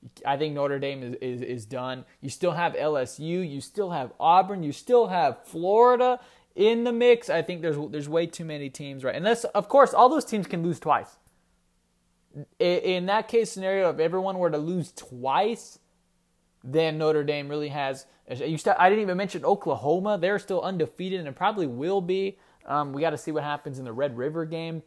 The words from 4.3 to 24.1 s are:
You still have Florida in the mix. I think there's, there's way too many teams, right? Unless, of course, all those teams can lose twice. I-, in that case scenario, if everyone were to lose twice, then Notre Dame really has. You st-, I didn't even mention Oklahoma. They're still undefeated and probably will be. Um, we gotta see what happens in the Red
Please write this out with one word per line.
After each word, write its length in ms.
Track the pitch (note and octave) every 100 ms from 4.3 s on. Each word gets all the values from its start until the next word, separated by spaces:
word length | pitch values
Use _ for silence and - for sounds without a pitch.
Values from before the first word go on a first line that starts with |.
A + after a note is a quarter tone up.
| F3 F#3+ G3+
You 80 | D#3
still 360 | C#3 - B3 G#3+
have 360 | F3+ D3+ A#2+ -
Florida 720 | D#3+ F3 G#3 A#3+ B3 B3 B3 - _ _ -
in 280 | G#3+ A#3
the 80 | A#3+
mix. 380 | A#3 A#3+ A#3 -
I 140 | D#3+
think 180 | D#3+ F3+
there's, 160 | E3 D3 D3+
there's 180 | D3+ C#3+
way 160 | E3 E3+
too 200 | - E3
many 240 | D3+ C#3
teams, 320 | - C#3+ C3+
right? 120 | C3 A#2+
Unless, 280 | F3+ A#3
of 240 | - G3+ -
course, 260 | C#4 C4
all 160 | - B3
those 160 | D4+ -
teams 220 | A3 F3+
can 160 | F3
lose 160 | E3+ D#3+
twice. 380 | E3 C3 - _ _ _ _ _ _ _ _ _ _ _ _ C#3+ D3 -
I-, 40 |
in 440 | F3 F3 - F#3 F3+
that 200 | G#3 A3
case 240 | A#3 A3
scenario, 380 | - F#3+ G3 F#3
if 100 | C#3+
everyone 380 | D#3+ F#3 F#3+ F#3
were 100 | F3+
to 80 | D#3
lose 340 | D3+ F3+ D3+
twice, 880 | - - B2 B2+ C#3+ G#3 A#3 - - _ _ _ _ _ _ _ _
then 340 | B2+ D3 D#3+ D#3
Notre 260 | D#3 D#3
Dame 260 | C#3+ D3 C#3+
really 200 | D3 D3
has. 360 | C#3+ C#3 C3+ - _ -
You 280 | B2 C3+ D#3
st-, 200 | - G3
I 100 | F3+
didn't 140 | G#3+
even 140 | G#3 F3+
mention 260 | G3 F3+
Oklahoma. 760 | C#3 G3 E3+ B2+ B2+ E3+ G3 G#3
They're 220 | E3+ G3+
still 220 | G3+ F#3
undefeated 640 | F3+ F#3+ D#3 - F#3 F#3 E3
and 100 | C3+
probably 320 | F#3 G#3+ D#3+
will 340 | A#2+ D#3 G3
be. 360 | F3 F#3+ G3 G3 _ _ -
Um, 280 | C#3+ D3
we 80 | C#3
gotta 160 | D#3+ D3+
see 140 | -
what 120 | D3+
happens 340 | D3 D3 - C3
in 80 | B2+
the 80 |
Red 240 | A2+ C#3+